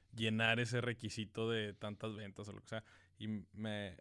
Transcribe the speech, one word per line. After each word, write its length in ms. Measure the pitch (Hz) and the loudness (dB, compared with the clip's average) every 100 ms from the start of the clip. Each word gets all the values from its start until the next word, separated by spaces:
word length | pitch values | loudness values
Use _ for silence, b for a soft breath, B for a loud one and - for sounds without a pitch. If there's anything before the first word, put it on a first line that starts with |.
| b | b
llenar 460 | 113 110 110 113 117 | 0 2 6 6 6
ese 200 | 113 120 | 4 2
requisito 640 | 120 110 107 - 104 113 113 | 2 0 -2 -4 -4 0 2
de 220 | 113 104 | 2 0
tantas 420 | 98 104 104 110 | -4 -6 -4 -4
ventas 320 | 104 101 95 104 | -4 -8 -8 -10
o 40 | |
lo 80 | 101 | -10
que 80 | - | -8
sea. 160 | 110 B B B - | -8 B B B -8
Y 100 | 107 107 - | -4 -2 -4
me 440 | 98 110 104 98 80 | -6 -2 -2 -4 -6